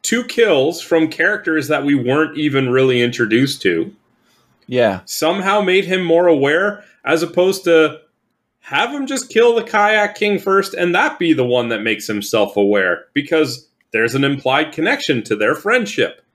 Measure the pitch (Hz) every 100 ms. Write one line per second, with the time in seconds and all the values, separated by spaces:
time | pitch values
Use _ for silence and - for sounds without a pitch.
0 | - 233 247 - 220 147 143 175 - 165
1 | 160 - 175 208 - 156 131 147 143 143
2 | 120 143 156 147 151 135 131 127 131 123
3 | 120 120 113 113 139 - 95 82 - -
4 | _ _ _ _ _ _ - 123 113 95
5 | - - 156 196 190 208 190 190 175 185
6 | 175 165 175 151 139 160 202 202 - _
7 | 131 165 170 175 185 190 170 165 156 -
8 | _ _ _ _ _ _ - 143 233 285
9 | 269 - - 220 240 233 214 214 208 214
10 | 208 - 208 196 196 196 196 185 175 180
11 | 294 - 170 135 123 123 117 110 110 107
12 | - 104 101 113 101 104 101 104 92 85
13 | - 147 143 160 143 123 _ _ _ 110
14 | 117 131 139 143 131 139 151 - 175 285
15 | - 127 - 104 107 156 202 247 202 -
16 | 101 - _